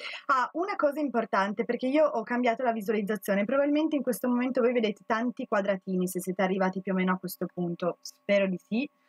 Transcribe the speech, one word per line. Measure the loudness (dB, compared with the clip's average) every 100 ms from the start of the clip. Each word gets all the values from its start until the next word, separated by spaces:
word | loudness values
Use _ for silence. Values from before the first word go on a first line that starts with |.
| -12 -8 0
Ah, | 0 0
una | -2 -4 0
cosa | 0 0
importante, | -2 -2 0 0 0 -2
perché | -4 -2 0
io | 4 4
ho | 2
cambiato | -2 0 0 0
la | 0
visualizzazione, | 0 0 0 0 -2 0 0
probabilmente | 2 2 2 2 2 0
in |
questo | -2 -2 0
momento | 0 0 2
voi | 2
vedete | 2 0 -2 -4
tanti | -2 -2 -4 -2
quadratini, | 0 0 -2 -2 -2 0
se | -2
siete | -4 -2
arrivati | 0 2 0 -2
più | -2
o | 0
meno | 2
a | 0
questo | -4 -6 -6
punto, | -4 -4 -2 -4 -4
spero | -10 -10 0 2 2
di | -2
sì, | -4 -4 -4 _